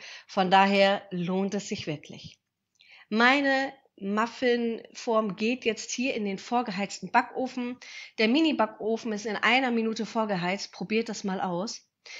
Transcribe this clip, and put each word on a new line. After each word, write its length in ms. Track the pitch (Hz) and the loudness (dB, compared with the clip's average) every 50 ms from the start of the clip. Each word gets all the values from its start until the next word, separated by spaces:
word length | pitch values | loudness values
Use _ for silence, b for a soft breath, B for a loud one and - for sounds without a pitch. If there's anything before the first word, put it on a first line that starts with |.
| B B B B B | B B B B B
Von 240 | - - 202 185 180 | -4 0 0 4 6
daher 520 | 190 190 196 196 202 196 196 196 202 202 - - | 6 8 8 8 6 6 6 6 4 2 -2 -6
lohnt 440 | - 175 175 175 185 190 196 196 208 | -6 -4 -2 0 0 0 0 0 -2
es 140 | 202 202 - | -4 -4 -6
sich 180 | 214 - - | -8 -6 -6
wirklich. 520 | 170 151 147 - - - - - - - _ _ _ _ _ _ _ _ B B B B B B B | -6 -6 -6 -8 -14 -18 -18 -18 -18 -20 _ _ _ _ _ _ _ _ B B B B B B B
Meine 640 | 208 220 233 247 269 294 277 277 269 269 269 262 - - _ _ _ | 2 4 6 6 6 6 4 2 2 2 0 -2 -6 -12 _ _ _
Muffinform 1400 | - 196 196 202 214 226 233 - - 262 247 240 240 233 233 226 - - - - - - 247 220 220 220 202 180 | -10 -6 -4 -2 0 -2 -2 -2 -2 0 2 2 2 0 -2 -4 -6 -8 -14 -16 -8 -4 0 2 2 2 0 -2
geht 280 | - 214 226 254 254 - | -2 -2 -2 -2 0 -2
jetzt 260 | 233 214 - - - | -2 -2 -2 -6 -8
hier 240 | - - 247 269 - | -6 -4 -4 -2 -2
in 120 | 233 208 | -2 -4
den 100 | 202 190 | -4 -4
vorgeheizten 760 | 190 - - 240 240 247 233 180 196 202 190 - - 190 180 | -6 -4 -2 -2 -2 -2 -2 -4 -4 -4 -6 -6 -10 -6 0
Backofen. 680 | - 240 254 - - - 262 247 - 254 240 240 254 B B B B B B B B - | 2 2 2 2 -2 -6 -6 -6 -6 -6 -8 -8 -8 B B B B B B B B 0
Der 100 | 220 220 | 2 4
Mini-Backofen 840 | 247 311 320 311 254 233 220 214 - - 196 214 226 220 - 233 208 | 4 4 4 4 4 2 2 0 -2 -4 -4 -2 -2 -2 -2 -4 -6
ist 120 | 202 208 | -4 -4
in 120 | 226 202 | -4 -4
einer 340 | - - 214 240 262 269 247 | 0 2 4 4 4 4 2
Minute 340 | 240 226 220 226 220 226 220 | 2 0 0 0 -2 -4 -4
vorgeheizt. 680 | - - 226 220 208 202 175 170 180 190 196 - - - | -4 -2 -2 0 0 0 -2 0 -2 -2 -2 -6 -10 -10
Probiert 360 | - 190 180 214 220 226 233 | -10 -6 -2 0 0 -2 -2
das 160 | 202 - - | -6 -6 -4
mal 160 | 196 185 190 | -4 -4 -2
aus. 480 | - 185 175 170 196 233 - - - _ _ _ B B B B | -2 -2 -2 -4 -4 -6 -8 -12 -16 _ _ _ B B B B